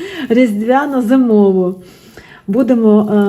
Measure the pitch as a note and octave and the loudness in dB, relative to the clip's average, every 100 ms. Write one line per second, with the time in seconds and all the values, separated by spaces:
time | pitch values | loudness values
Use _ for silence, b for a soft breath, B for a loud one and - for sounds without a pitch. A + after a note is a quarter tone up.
0 | F#4+ F#4 C4 A#3 B3+ G3+ A3 C4 D4 C4 | -14 -10 -2 0 0 -2 -2 -2 -2 -4
1 | A3 C4+ B3 G#3+ G3+ F#3 F3+ F#3 B B | 0 0 2 2 2 2 -2 -6 B B
2 | B B B B - G#3+ B3+ A#3+ A3 G#3 | B B B B -6 -2 0 0 2 2
3 | G#3 G#3 | 2 0